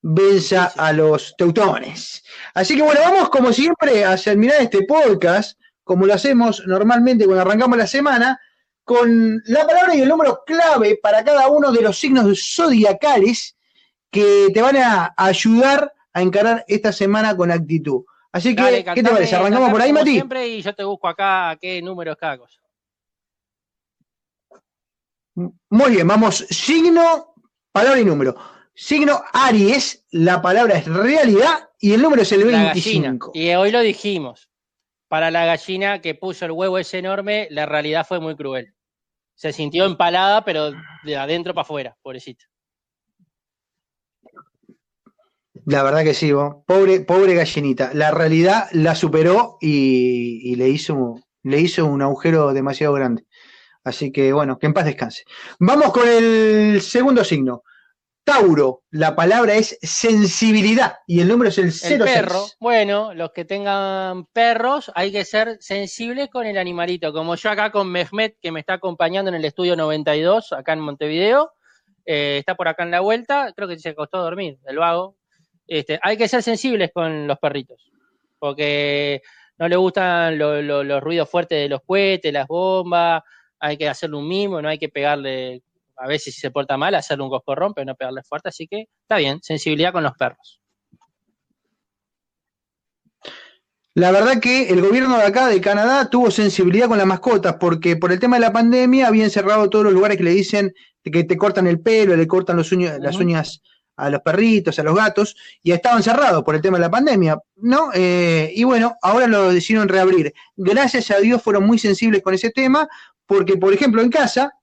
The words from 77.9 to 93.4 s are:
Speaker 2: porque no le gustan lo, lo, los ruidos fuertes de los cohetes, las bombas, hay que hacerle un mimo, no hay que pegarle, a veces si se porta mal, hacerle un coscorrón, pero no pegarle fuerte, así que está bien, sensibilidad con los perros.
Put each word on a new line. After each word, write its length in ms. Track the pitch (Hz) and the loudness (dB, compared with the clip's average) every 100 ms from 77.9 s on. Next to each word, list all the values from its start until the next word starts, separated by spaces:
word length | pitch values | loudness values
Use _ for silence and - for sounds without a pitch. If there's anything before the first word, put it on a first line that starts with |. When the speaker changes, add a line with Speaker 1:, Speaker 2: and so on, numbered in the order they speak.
| _ _ _ _ _ | _ _ _ _ _
Speaker 2:
porque 840 | 147 143 147 143 143 143 143 139 _ _ _ _ | -10 -6 -4 -4 -4 -4 -4 -8 _ _ _ _
no 100 | 165 | -2
le 80 | 180 | 0
gustan 640 | 185 185 185 175 165 156 | 0 -2 -2 0 -2 -2
lo, 240 | 151 147 | -2 -2
lo, 220 | 147 143 | -4 -4
los 180 | 139 139 | -4 -6
ruidos 260 | 156 170 147 | -4 -4 -2
fuertes 320 | 175 170 156 | -4 -4 -4
de 100 | 143 | -4
los 120 | 139 | -8
cohetes, 480 | - 190 196 185 160 | -4 -2 0 -2 -4
las 160 | 143 131 | -6 -6
bombas, 760 | 165 190 190 175 175 170 165 _ _ _ _ | -4 -2 -2 -2 -2 0 -2 _ _ _ _
hay 160 | 151 147 | -10 -6
que 140 | 151 | -6
hacerle 280 | 131 160 147 | -6 -10 -10
un 100 | 147 | -8
mimo, 340 | 190 202 175 | -6 -6 -6
no 80 | 151 | -8
hay 80 | 156 | -8
que 120 | 151 | -8
pegarle, 720 | 147 143 147 135 131 127 127 _ _ _ - | -4 -4 -4 -6 -10 -12 -16 _ _ _ -16
a 100 | 131 | -8
veces 280 | 147 143 - | -8 -8 -12
si 40 | |
se 120 | 139 | -8
porta 260 | 139 135 135 | -8 -6 -4
mal, 160 | 165 | -2
hacerle 300 | 185 - 139 | -4 -4 -8
un 80 | 135 | -6
coscorrón, 420 | 135 - 139 190 | -8 -6 -6 -6
pero 120 | 208 135 | -6 -14
no 100 | 131 | -12
pegarle 260 | 131 131 | -12 -14
fuerte, 280 | _ 151 185 | _ -12 -12
así 180 | - 160 | -14 -14
que 220 | 202 220 _ | -14 -14 _
está 160 | _ 214 | _ -2
bien, 220 | 139 151 | -2 -6
sensibilidad 500 | - 156 156 151 170 | -8 -8 -4 -2 -2
con 120 | 180 | -2
los 100 | 151 - | -6 -4
perros. 460 | 127 - _ _ _ _ _ _ _ _ _ _ _ _ _ _ _ _ _ _ _ _ _ _ _ _ _ _ _ _ - - | -8 -8 _ _ _ _ _ _ _ _ _ _ _ _ _ _ _ _ _ _ _ _ _ _ _ _ _ _ _ _ -20 -20